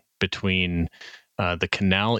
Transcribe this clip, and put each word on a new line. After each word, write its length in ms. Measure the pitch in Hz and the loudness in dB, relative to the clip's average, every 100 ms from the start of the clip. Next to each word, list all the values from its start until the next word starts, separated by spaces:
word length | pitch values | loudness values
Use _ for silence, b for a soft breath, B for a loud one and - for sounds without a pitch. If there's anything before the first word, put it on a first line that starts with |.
| _ - | _ -4
between, 720 | 95 - 98 92 90 85 82 B B B B - | -4 -2 0 0 0 0 -2 B B B B -4
uh, 160 | 90 | -2
the 140 | 87 87 | -2 -2
canal 500 | - 95 95 110 | 0 2 2 2